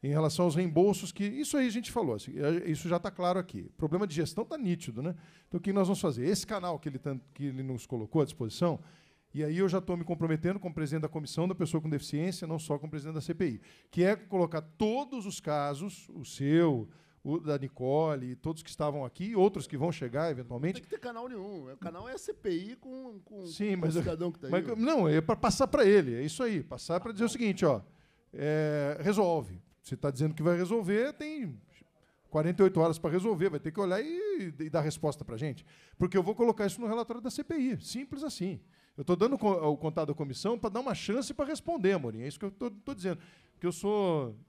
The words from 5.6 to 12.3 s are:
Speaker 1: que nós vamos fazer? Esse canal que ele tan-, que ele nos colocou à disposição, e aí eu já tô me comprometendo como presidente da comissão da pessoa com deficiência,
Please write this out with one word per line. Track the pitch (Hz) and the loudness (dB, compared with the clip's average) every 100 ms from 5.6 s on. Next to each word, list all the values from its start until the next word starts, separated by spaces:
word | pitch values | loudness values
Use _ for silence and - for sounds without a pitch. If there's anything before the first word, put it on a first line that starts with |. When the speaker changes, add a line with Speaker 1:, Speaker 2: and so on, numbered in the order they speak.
Speaker 1:
que | 190 | 0
nós | 196 185 | 2 2
vamos | 196 | 2
fazer? | 185 120 131 | 0 0 0
Esse | 196 - | 0 -2
canal | 208 180 156 | -4 -2 -4
que | 160 | -6
ele | 131 | -6
tan-, | 143 135 - | -6 -6 -10
que | - | -8
ele | 139 131 | -6 -4
nos | 131 127 - | -6 -6 -6
colocou | 120 107 160 | -6 0 2
à | 139 | 2
disposição, | - 113 - 175 156 - - _ _ _ | 0 -6 0 0 0 -8 -20 _ _ _
e | 139 | -4
aí | 151 165 | -2 2
eu | 190 | 2
já | 185 | 2
tô | 180 175 | 0 -4
me | |
comprometendo | 165 165 165 156 175 196 | -2 -2 0 2 0 -2
como | 185 | -4
presidente | 151 156 160 | -4 -2 -2
da | 156 | -2
comissão | 156 147 - 180 | -4 -6 0 0
da | 190 | 0
pessoa | 190 165 | 0 0
com | 160 | 0
deficiência, | 147 - 147 175 | -2 -2 -2 -2